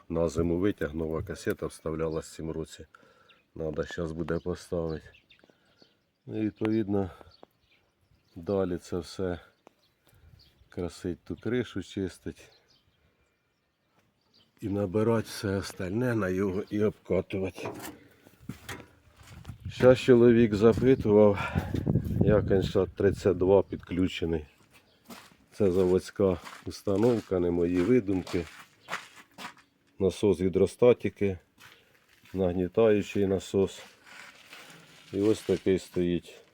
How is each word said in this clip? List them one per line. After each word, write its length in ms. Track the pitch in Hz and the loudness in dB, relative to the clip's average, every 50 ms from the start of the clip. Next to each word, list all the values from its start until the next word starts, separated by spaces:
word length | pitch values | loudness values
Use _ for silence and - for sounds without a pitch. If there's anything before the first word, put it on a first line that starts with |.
| - - | -16 -8
На 200 | 85 82 85 80 | -4 -2 -2 -2
зиму 300 | 78 80 85 87 85 85 | -2 -2 -2 -2 0 0
витяг, 360 | 92 104 98 - 82 73 73 | 0 -2 -2 -2 -6 -8 -6
нова 280 | 80 80 80 82 78 80 | -6 -6 -6 -6 -6 -6
касета 440 | - 80 - - 107 92 - 85 | -8 -12 -8 -6 -6 -6 -6 -6
вставлялась 600 | 76 - - - 82 80 78 80 80 80 80 - | -12 -10 -10 -8 -8 -6 -4 -4 -4 -4 -6 -8
в 80 | - - | -10 -14
цім 140 | - 78 80 | -12 -10 -10
році. 360 | 76 78 78 - - - 82 - _ - _ _ _ _ _ _ _ _ _ _ _ | -8 -8 -10 -12 -12 -20 -20 -20 _ -20 _ _ _ _ _ _ _ _ _ _ _
Надо 300 | 82 80 78 78 - 78 | -10 -8 -8 -6 -6 -8
щас 280 | - - - 85 80 80 | -8 -6 -8 -8 -8 -6
буде 260 | 82 85 78 82 85 | -8 -6 -4 -6 -6
поставити. 720 | - 90 87 - - - 92 87 82 82 80 73 - - - - _ _ _ _ _ _ _ _ _ _ _ _ - _ _ _ _ _ _ _ _ | -4 -6 -8 -8 -8 -8 -6 -6 -4 -4 -6 -8 -10 -16 -20 -20 _ _ _ _ _ _ _ _ _ _ _ _ -20 _ _ _ _ _ _ _ _
Ну, 160 | 123 113 110 110 | -10 -6 -4 -4
і, 40 | |
відповідно, 640 | 104 - - 110 110 110 113 110 98 101 98 98 87 - - - - _ _ - _ _ _ _ _ _ _ _ _ _ _ _ _ _ _ _ _ _ | -4 -4 -2 -4 -2 0 -2 -2 0 0 0 0 -2 -6 -14 -20 -20 _ _ -20 _ _ _ _ _ _ _ _ _ _ _ _ _ _ _ _ _ _
далі 420 | 90 82 92 101 98 95 90 87 82 | -16 -6 -2 0 0 0 0 -2 -6
це 200 | - - - 90 | -8 -8 -8 -8
все 400 | 82 - - - 95 90 87 78 - - _ _ _ - _ _ _ _ _ _ _ _ _ _ _ - - - - _ _ _ _ _ | -8 -8 -10 -6 -6 -6 -6 -6 -10 -18 _ _ _ -20 _ _ _ _ _ _ _ _ _ _ _ -20 -20 -20 -20 _ _ _ _ _
красить, 500 | - - 90 82 - - - 92 82 - _ | -10 -8 -8 -8 -8 -8 -8 -8 -8 -8 _
ту 120 | - 90 | -12 -12
кришу 460 | - - 110 117 127 107 - - 101 87 | -10 -8 -6 -4 -4 -6 -6 -8 -12 -12
чистить. 680 | - - 101 95 90 - - - 85 78 - - - _ _ _ _ _ _ _ _ _ _ _ _ _ _ _ _ _ _ _ _ _ _ _ _ _ _ _ _ _ _ _ _ _ _ _ _ _ _ _ _ _ - | -10 -8 -8 -6 -8 -8 -10 -14 -14 -14 -14 -18 -20 _ _ _ _ _ _ _ _ _ _ _ _ _ _ _ _ _ _ _ _ _ _ _ _ _ _ _ _ _ _ _ _ _ _ _ _ _ _ _ _ _ -12
І 80 | - 101 | -8 -6
набирать 580 | 98 101 101 95 85 110 110 113 113 110 107 | -4 -2 -4 -2 0 0 2 2 2 0 -2
все 300 | - - - - 101 95 | -4 -10 -6 -4 -2 -2
остальне 580 | 98 87 - - - 98 90 95 117 127 127 120 | -2 -4 -6 -10 -8 -8 -6 -4 -2 -2 -2 -2
на 140 | 110 98 90 | -2 -2 -2
його 340 | 92 92 101 98 90 101 - - | 0 0 -2 -2 -2 -4 -6 -4
і 120 | 104 104 104 | -2 0 0
обкатувати. 840 | 104 - - _ - 95 87 - - - 95 95 92 - - - - - - - - - - - - _ _ _ - _ _ - - - - - - - - - - _ _ _ _ _ _ - - - - - - - - - 92 | 0 -2 -4 _ -2 -2 -2 -2 -2 -6 -6 -6 -6 -8 -8 -12 -10 -10 -10 -14 -16 -16 -18 -20 -20 _ _ _ -20 _ _ -16 -16 -16 -16 -14 -16 -16 -16 -16 -20 _ _ _ _ _ _ -20 -20 -20 -20 -18 -18 -18 -14 -14 -14
Щас 280 | - - - 127 131 - | -4 4 6 6 6 6
чоловік 560 | - - 127 117 117 123 117 117 120 107 107 | 6 6 6 8 8 8 8 6 4 4 2
запитував, 840 | 98 107 117 107 98 120 127 135 135 - 110 104 104 107 104 101 101 - - - 95 - - - - - - - - - - - - | 4 6 6 4 6 4 4 4 4 4 4 8 8 8 8 6 2 -2 -4 -4 -4 -4 -2 -4 -4 -2 0 0 0 0 -2 0 0
як 300 | - 98 107 101 92 - | 2 4 4 2 2 2
Н 120 | 101 95 90 | 2 0 0
Ш 240 | - - 101 92 | 0 0 0 -2
тридцять 500 | 87 - - 101 98 90 - - 104 87 | -2 -2 0 0 0 0 2 0 0 0
два 260 | 90 92 92 101 95 90 | 2 2 4 4 4 4
підключений. 840 | - - 78 - - 90 82 92 87 - - 90 82 82 80 76 - _ _ _ _ _ - _ _ _ _ _ - - - - - _ _ _ _ _ | 2 -6 -12 -10 -8 -2 -2 -2 -2 -2 -4 -4 -4 -4 -4 -6 -8 _ _ _ _ _ -20 _ _ _ _ _ -20 -20 -20 -20 -20 _ _ _ _ _
Це 200 | - 104 95 87 | 0 0 2 2
заводська 640 | 95 92 90 92 92 - - - - 101 95 90 - - - - - - | 2 2 4 2 2 0 -2 -4 0 0 0 0 -2 -6 -16 -20 -16 -14
установка, 720 | 98 - - - 104 98 95 110 123 120 110 - - 95 90 | -14 -14 -10 -6 -4 -2 2 2 2 2 0 -2 -4 -2 -2
не 120 | 87 87 | 0 0
мої 320 | 87 87 85 87 90 90 87 | 0 0 0 0 0 0 2
видумки. 600 | 104 127 127 98 95 98 90 82 - - 90 85 - - - - _ _ _ _ - - - - - - - - _ _ - - - - _ _ _ _ _ _ _ _ - | 2 2 0 2 0 -4 -4 -4 -4 -6 -6 -6 -6 -14 -20 -20 _ _ _ _ -12 -12 -12 -12 -16 -20 -20 -20 _ _ -18 -18 -18 -18 _ _ _ _ _ _ _ _ -2
Насос 420 | 98 92 - - - 104 92 82 | -2 -2 0 2 2 2 2 2
гідростатики, 1000 | 92 95 85 92 95 90 - - 120 123 120 - - 101 - - 101 98 92 90 _ _ _ _ - - - _ _ _ _ _ _ _ _ _ _ - - | 0 0 2 2 2 2 2 4 4 4 4 4 0 -8 -6 -2 -4 -4 -4 -4 _ _ _ _ -20 -20 -20 _ _ _ _ _ _ _ _ _ _ -12 -4
нагнітаючий 920 | 92 95 87 87 95 90 87 - 110 113 110 107 104 92 - - 101 101 | -2 -2 0 0 0 -4 -2 2 2 4 4 4 2 0 -2 -4 -2 0
насос. 560 | 95 98 90 - - - 98 95 90 - - - - - _ _ - - - - - - - - - - - - - - - - - - - - - - | 0 0 -2 -4 -2 0 0 0 0 -2 -10 -20 -20 -20 _ _ -20 -20 -20 -20 -20 -20 -20 -20 -20 -20 -20 -20 -20 -20 -20 -20 -20 -20 -20 -18 -8 -4
І 80 | 98 | 0
ось 220 | 101 110 107 - - | 2 2 2 0 0
такий 360 | - 95 85 - 98 95 87 | -2 -2 0 2 2 0 0
стоїть 600 | - - - 90 90 87 87 82 - - - - - _ | 0 -4 -4 -2 0 0 0 -2 -4 -8 -20 -20 -20 _